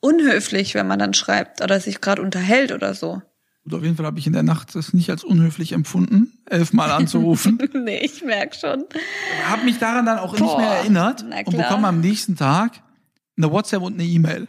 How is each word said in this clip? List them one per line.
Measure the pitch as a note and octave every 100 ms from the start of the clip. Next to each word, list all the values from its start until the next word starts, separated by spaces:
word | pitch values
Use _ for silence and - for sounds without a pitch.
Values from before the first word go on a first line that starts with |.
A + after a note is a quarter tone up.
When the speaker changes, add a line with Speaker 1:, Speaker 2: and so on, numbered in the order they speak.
Speaker 1:
unhöflich, | C4+ E4 C#4+ G#3+ G#3 G3 G3 -
wenn | G2
man | G2+
dann | G2+
schreibt | - - G#2 - -
oder | F#3+ G3
sich | G3 G3
gerade | - G3
unterhält | F#3+ F#3 F3+ A#3+ C4+
oder | - -
so. | G3 E3 F#3+ - _ _ _
Speaker 2:
Gut, | D#3 E3
auf |
jeden | D#3+ E3
Fall | D#3
hab | D#3
ich | D3
in |
der | D3+
Nacht | D#3 D#3+ - F3
das | D3+
nicht | F3+ E3+
als | E3+
unhöflich | - E3+ E3 D3+ E3
empfunden, | E3+ D3+ F3+ F3+ G3+ A#3+ _ -
elfmal | F3 E3 G#3+ D3+
anzurufen. | D3 D#3+ E3+ E3 E3 - A#3 C#4
Speaker 1:
<laughs> |
Nee, | C#4 A#3 G3+
ich | D4 -
merk | D4+ G#3 D4+ -
schon. | - C4+ D#4+ D#4 E4+ - F#4+ - -
Speaker 2:
Hab | A3
mich | B3 A3+
daran | A3+ A#3+ A#3
dann | A3+
auch | F#3
nicht | G#3
Speaker 1:
Boah, | G#3+ -
Speaker 2:
mehr | A3
erinnert | G3 G#3+ F#3+ F#3+ C4+ -
Speaker 1:
na | G3+
Speaker 2:
und | G3+
Speaker 1:
klar. | E3+ B2
Speaker 2:
bekomme | G3+ G#3
am | E3+
nächsten | E3+ G#3+ - F3
Tag | C3+ D#3+ A#3 - _ _ _ _ _ -
eine | D#3
WhatsApp | F3 G#3+ G3+
und | F3+
eine | G3+
E-Mail | E3+ E3+ D#3+ D#3